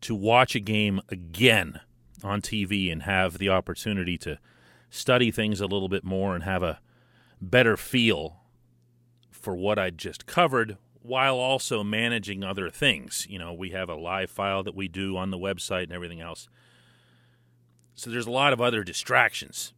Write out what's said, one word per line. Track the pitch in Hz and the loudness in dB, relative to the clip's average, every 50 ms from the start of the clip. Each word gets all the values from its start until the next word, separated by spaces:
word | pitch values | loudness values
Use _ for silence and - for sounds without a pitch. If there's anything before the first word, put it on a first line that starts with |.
| - | -4
to | - 117 | -4 -4
watch | 104 98 107 117 123 127 120 - | -2 2 4 6 6 6 6 2
a | 117 | -4
game | 104 101 110 107 107 104 98 95 - _ | -2 0 0 2 2 2 0 -2 -4 _
again | - 92 87 82 82 90 113 127 113 107 90 78 - 80 - _ _ _ _ _ - - - | -10 -12 -12 -12 -2 6 6 8 8 8 2 -2 -8 -14 -18 _ _ _ _ _ -20 -12 -6
on | 98 101 104 | -2 -2 -2
T | 101 - - 107 101 | -2 -2 -2 -2 -2
V | 90 104 101 95 90 | 0 0 0 0 0
and | 82 78 78 | -2 -4 -2
have | 98 98 92 92 92 82 87 | 0 2 2 2 2 0 -2
the | 98 98 | 0 2
opportunity | 95 92 87 - 90 - - 113 104 98 90 87 90 82 | 4 2 2 0 -6 -6 -4 -4 -2 -2 -2 -2 -2 -4
to | - - 76 - _ _ _ _ _ - - _ _ _ | -4 -8 -10 -10 _ _ _ _ _ -20 -20 _ _ _
study | - - - - 127 123 123 117 | -12 -8 2 4 4 6 6 4
things | 107 - 110 107 107 92 | 2 0 0 0 0 -2
a | 101 | -2
little | 95 95 101 95 95 | -2 -2 -2 -2 -2
bit | 98 95 85 | -2 -4 -2
more | 92 95 95 95 98 92 | -2 -2 -2 0 -2 -2
and | 87 80 | -2 -2
have | 95 95 92 87 | -2 -2 0 0
a | 85 76 - _ _ _ _ _ _ _ _ _ _ _ _ | -2 -4 -4 _ _ _ _ _ _ _ _ _ _ _ _
better | - 95 87 123 127 117 - | -8 2 4 6 6 6 4
feel | - - - - 127 117 113 101 76 78 78 - - _ _ _ _ _ _ _ _ _ _ _ _ _ _ _ _ _ _ | 2 0 0 2 4 4 4 4 2 0 -8 -10 -14 _ _ _ _ _ _ _ _ _ _ _ _ _ _ _ _ _ _
for | _ - - - 95 | _ -12 -8 -6 -4
what | 90 92 101 107 101 | -2 0 0 2 2
I'd | 95 92 87 80 | 0 -2 -2 -6
just | - 87 80 - - | -12 -12 -12 -12 -14
covered, | - - - 180 160 131 127 113 110 101 95 _ _ _ _ _ | -4 2 2 4 4 4 2 0 0 -4 -14 _ _ _ _ _
while | 120 123 131 131 139 131 | -4 0 2 2 2 2
also | 127 123 131 135 131 - - 127 110 104 | 2 2 2 0 0 0 -2 -2 -2 0
managing | 101 104 110 113 120 117 117 98 101 101 95 98 | 0 0 0 0 0 0 -2 -4 -6 -8 -6 -6
other | 92 98 98 95 85 | -6 -4 -4 -6 -6
things. | - - - 139 110 73 64 - - - - - | -4 0 0 0 0 0 -4 -10 -8 -8 -8 -8
You | 101 95 | -10 -12
know, | 85 82 87 | -10 -10 -10
we | 85 95 92 | -10 -10 -8
have | 85 95 95 87 | -6 -6 -6 -6
a | 85 | -6
live | 76 80 85 92 98 95 95 | -8 -6 -4 -4 -4 -4 -6
file | - - 98 98 98 95 95 | -6 -4 -2 0 0 -2 -2
that | 104 92 | -4 -6
we | 95 98 95 | -6 -8 -8
do | 82 92 95 98 95 | -6 -4 -4 -4 -4
on | 92 92 95 | -4 -4 -4
the | 95 90 | -6 -4
website | 90 98 98 87 - - 101 92 92 | -4 -4 -4 -4 -6 -6 -4 -4 -4
and | 80 87 | -6 -8
everything | 90 87 85 85 82 | -12 -10 -12 -12 -12
else. | 82 85 80 - - - _ _ _ _ _ _ _ _ _ _ _ _ _ _ _ _ _ _ _ _ _ _ _ _ _ _ _ _ _ | -12 -14 -14 -16 -18 -20 _ _ _ _ _ _ _ _ _ _ _ _ _ _ _ _ _ _ _ _ _ _ _ _ _ _ _ _ _
So | - - 123 | -14 -12 -8
there's | 113 123 117 | -6 -6 -4
a | 110 120 | -2 0
lot | 131 139 143 135 | 2 4 4 4
of | 117 | 4
other | 120 123 117 110 101 | 2 2 2 0 -2
distractions. | 87 82 - - - 120 127 123 110 - - - - - - - - _ | -4 -6 -8 -4 2 4 6 6 4 2 -4 -12 -10 -10 -12 -12 -12 _